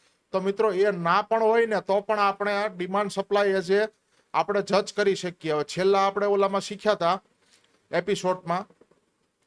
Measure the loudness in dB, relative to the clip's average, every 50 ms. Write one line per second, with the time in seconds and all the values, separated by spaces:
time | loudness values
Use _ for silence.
0 | _ _ _ _ _ _ -4 -2 -2 -2 0 0 0 0 2 2 2 2 2 0
1 | 0 2 2 2 2 0 0 2 2 4 4 4 2 2 0 -4 0 0 0 0
2 | 0 0 0 2 2 2 0 0 -2 -2 -2 -2 -2 -4 -4 -6 -6 -4 -2 -2
3 | -2 -2 -4 -6 -4 0 0 2 2 2 0 0 0 2 2 2 2 0 -4 _
4 | _ _ _ _ _ _ -2 -2 0 0 0 -2 0 0 0 0 0 0 -2 0
5 | 0 0 0 0 -4 -8 -10 -6 -4 -2 -2 -2 -2 -4 -4 0 2 2 4 4
6 | 2 2 0 0 0 0 2 2 2 0 0 -4 -4 -6 -10 -2 0 0 0 2
7 | 0 0 0 -2 -4 _ _ _ _ _ _ _ _ _ _ _ _ _ -4 -4
8 | -2 -2 -2 -2 0 -2 -2 -4 -4 -6 -6 -6 -6 -10 _ _ _ _ _ _
9 | _ _ _ _ _ _ _ _ _